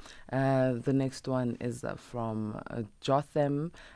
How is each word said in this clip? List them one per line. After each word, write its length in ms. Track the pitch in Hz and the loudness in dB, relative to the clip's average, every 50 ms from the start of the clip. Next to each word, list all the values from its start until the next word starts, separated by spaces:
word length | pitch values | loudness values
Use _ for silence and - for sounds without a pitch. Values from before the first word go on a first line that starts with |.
| - - - - - - | -10 -18 -18 -18 -10 -2
Uh, 480 | - 131 135 135 135 131 127 131 123 117 | 0 2 4 4 4 4 4 4 2 0
the 120 | 120 143 | 2 2
next 360 | 135 135 135 131 - - - 139 | 2 4 2 0 -2 -6 -4 -2
one 280 | 131 127 123 120 113 - | 0 0 0 0 -2 -2
is, 220 | - 123 117 127 | -4 -4 -4 -4
uh, 140 | - 110 95 | -6 -6 -6
from, 680 | - - - - 120 113 113 110 110 107 107 107 - - - | -8 -12 -8 -6 -4 -4 -2 -2 -2 -2 -4 -4 -6 -8 -6
uh, 120 | - 120 107 - - - | -6 -6 -6 -6 -10 -6
Jotham. 720 | - 139 135 143 147 - - 151 143 139 143 143 156 170 - - - - - | 0 2 2 2 2 0 0 2 2 2 2 0 -2 -4 -8 -12 -20 -20 -20